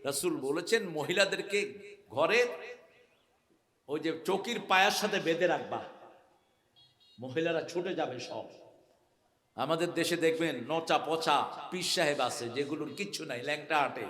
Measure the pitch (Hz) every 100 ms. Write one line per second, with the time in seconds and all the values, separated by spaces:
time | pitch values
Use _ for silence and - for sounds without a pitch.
0 | 139 139 175 151 131 156 180 226 190 160
1 | 143 208 196 185 202 202 202 - - -
2 | - 117 165 226 240 220 233 247 - _
3 | _ _ _ _ _ _ _ _ - 151
4 | 156 160 170 190 226 233 202 185 196 196
5 | 208 196 151 165 175 147 - 117 - -
6 | - - _ _ _ _ _ _ _ _
7 | _ - 127 127 170 165 - 175 180 160
8 | 139 127 - 113 - - - - _ _
9 | _ _ _ _ _ - 135 160 170 151
10 | 165 170 165 160 165 - 113 160 165 156
11 | - 160 160 143 107 - 143 180 175 185
12 | 156 139 123 - 120 120 143 151 127 -
13 | 202 - 151 123 135 151 147 156 131 131
14 | 107